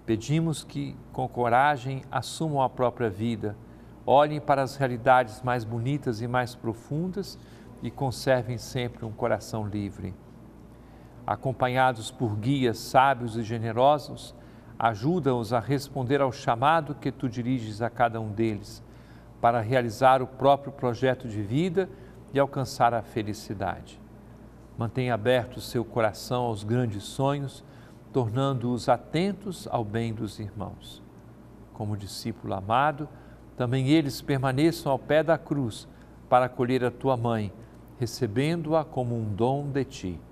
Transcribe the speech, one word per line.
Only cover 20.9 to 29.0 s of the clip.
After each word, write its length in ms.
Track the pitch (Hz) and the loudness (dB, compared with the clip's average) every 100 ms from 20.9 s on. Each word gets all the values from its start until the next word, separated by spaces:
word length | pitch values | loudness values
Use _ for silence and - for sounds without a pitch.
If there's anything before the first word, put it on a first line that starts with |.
| 113 131 127 120 | 2 0 0 -4
de 120 | 107 | -6
vida 480 | 101 131 185 175 180 - - - - | -2 0 2 0 -2 -6 -20 -20 -4
e 60 | 131 | 0
alcançar 520 | 139 139 127 - 120 | 0 0 -6 4 4
a 100 | 117 | 4
felicidade. 1000 | 107 117 104 101 - 98 92 85 - - - - - - - - - - | -2 -4 -4 -6 -8 -4 -4 -4 -12 -18 -20 -20 -20 -20 -20 -20 -16 -6
Mantenha 380 | 117 127 123 | -4 -2 0
aberto 460 | 117 110 127 110 - | 2 4 2 2 -10
seu 240 | - 123 | -6 -4
coração 600 | 110 123 110 - - 123 | -2 2 2 0 -4 -2
aos 200 | 120 107 | -2 -4
grandes 400 | 104 123 120 101 | -2 0 0 -4
sonhos, 580 | - - 135 143 135 - - - - - - | -8 -2 0 0 -6 -10 -20 -20 -20 -20 -4
tornando-os 760 | 135 117 120 135 135 120 123 - | 0 0 0 0 0 -2 0 2
atentos 800 | 120 | 2